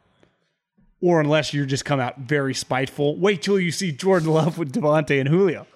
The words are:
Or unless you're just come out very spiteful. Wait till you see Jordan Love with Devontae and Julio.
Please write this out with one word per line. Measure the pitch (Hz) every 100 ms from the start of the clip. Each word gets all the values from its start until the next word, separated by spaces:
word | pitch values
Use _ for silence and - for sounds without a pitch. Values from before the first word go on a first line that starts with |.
| _ _ _ _ _ _ _ _ _ -
Or | 175 170
unless | 147 156 139
you're | 143 139
just | 135 -
come | 143
out | 123 -
very | 123 147 135
spiteful. | 135 - 131 135 - 143 165
Wait | 185 196
till | 190 196
you | 175
see | - 190
Jordan | 131 185 190 160
Love | 156 151 -
with | 151
Devontae | 170 151 151 151 143
and | 135
Julio. | 170 196 113 -